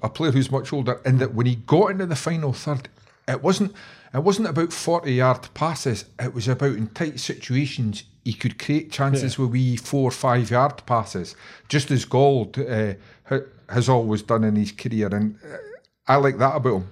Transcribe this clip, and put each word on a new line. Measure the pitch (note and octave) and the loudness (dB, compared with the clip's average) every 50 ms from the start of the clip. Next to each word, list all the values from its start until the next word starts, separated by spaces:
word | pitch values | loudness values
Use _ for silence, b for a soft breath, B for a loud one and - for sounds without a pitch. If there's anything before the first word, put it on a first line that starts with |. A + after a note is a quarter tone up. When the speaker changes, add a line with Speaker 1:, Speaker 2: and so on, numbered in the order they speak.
| - | -6
Speaker 1:
a | A#2 | -6
player | - - D#3+ D#3+ | -4 -2 0 2
who's | B2+ C3+ C3 C3+ | 2 2 2 2
much | C3+ C3+ C3 - D3+ | -2 -4 -4 -4 -4
older, | C#3+ C3 B2 B2 - - | -4 -2 -2 -4 -2 2
and | C3+ B2+ C3 | 2 4 4
that | C3 B2+ A2+ | 2 2 0
when | A2 B2 | 0 0
he | B2 B2 | 0 0
got | A2+ - - D3+ D#3+ G#3+ F#3+ | -2 0 2 4 4 4 4
into | G3 F#3+ F#3+ | 2 -2 -4
the | F3 D#3 | -4 -4
final | C3+ - E3 E3+ E3 D3+ C#3 B2 | -4 -4 -4 -2 -2 -2 -2 -2
third, | - - D3+ D3 C3 - - _ b b b b b b - | -4 -4 -4 -4 -4 -6 -10 _ b b b b b b -6
it | B2+ - - | -4 0 2
wasn't, | F3 F#3+ F#3+ G#3 F#3+ - B B B B B B B B | 2 2 2 0 -2 -4 B B B B B B B B
it | C3 D#3 | 0 2
wasn't | G3 G3 G3+ A3+ F3 | 2 2 2 0 -2
about | C#3+ E3 E3 E3+ - | 0 0 -2 -2 -2
forty-yard | - - E3+ E3+ E3+ E3+ D3 B2 B2 B2+ B2+ B2 - - - - | -4 -2 0 0 0 0 0 2 4 4 4 2 2 -2 -12 -8
passes. | - D3+ E3 E3 - - C3+ A2+ G2+ - - _ - | -4 -4 -2 -2 -2 -4 -4 -4 -4 -6 -12 _ -8
It | B2 B2 - | -8 -6 -6
was | A#2+ A2 C3 | -4 -2 -2
about | B2+ - C#3+ C#3 | 0 0 0 0
in | A#2 G2+ A2 A2 | 0 -2 -4 -6
tight | - - E3+ D3+ C#3 B2+ | -6 -6 -6 -6 -6 -6
situations | - - B2+ - - - B2 C3 D3+ - - - A#2+ A2 G#2 - - - _ _ - | -8 -8 -8 -8 -6 -2 0 0 0 0 -2 -2 -2 -2 -4 -6 -10 -18 _ _ -6
he | A#2 A2 | -6 -4
could | - - B2 - - | -2 -2 -4 -4 -4
create | - - D3 D#3 D#3 - | -2 0 0 0 -2 -4
chances | - - C#3 C#3 C#3 C3+ B2+ C3 - - | -4 -2 0 2 2 0 0 -2 -2 -2
Speaker 2:
Yeah. | C3 | -2
Speaker 1:
with | A#2+ A2+ | 0 0
wee | B2+ C3 B2 B2 | 2 2 0 0
four | A#2+ - - - C#3 C3+ B2+ | -2 -4 -2 0 0 0 0
or | |
five-yard | - - - C3 A#2+ B2 A#2+ F#2+ A#2 B2+ C3+ D3 C#3+ - - - | 0 0 0 2 2 2 2 2 2 4 2 2 0 -4 -4 -2
passes, | F3+ A2 G#2+ - - F#2+ F2 - - B B B B B B B | 0 0 -2 -2 -6 -8 -8 -8 -12 B B B B B B B
just | - D3+ C#3 - | 0 0 0 2
as | D3 A#2+ - | 0 0 0
Gauld, | - - B2+ C#3 C#3+ C#3 B2+ A2 F#2+ - C3 | 2 2 4 6 6 4 2 0 -4 -6 -6
uh, | C3+ A#2+ A#2+ A2 A2 G#2 G2 - b b b b b | -4 -2 -2 0 0 -2 -2 -6 b b b b b
ha-, | - C3+ C3 - - - - _ - | -4 -4 -4 -4 -6 -14 -20 _ -4
has | G#2 B2 A#2+ B2+ | 0 0 4 4
always | C3 A#2+ A2+ G#2+ G#2+ G2+ - | 4 4 4 2 0 -2 0
done | - A#2 A2+ A2 | 0 2 2 2
in | G#2+ G#2+ | 2 2
his | G#2 G#2 G2+ | 2 0 -2
career. | - - - B2+ A#2 A2 G#2+ G2 G2 | -4 -8 -8 -4 -2 -2 0 0 0
And, | G#2 G#2+ G#2+ G#2 - - | 0 -2 -2 -4 -6 -14
uh, | - - - A4+ G#4 A4 - _ _ _ _ _ - | -16 -16 -16 -16 -16 -20 -20 _ _ _ _ _ 2
I | C3 | 4
like | C#3+ C#3 C#3 - - | 4 4 2 2 4
that | B2 C#3 D3+ | 2 2 2
about | D3+ B2+ C3 A2 F#2+ | 2 0 0 0 0
him. | F#2 - | -4 -6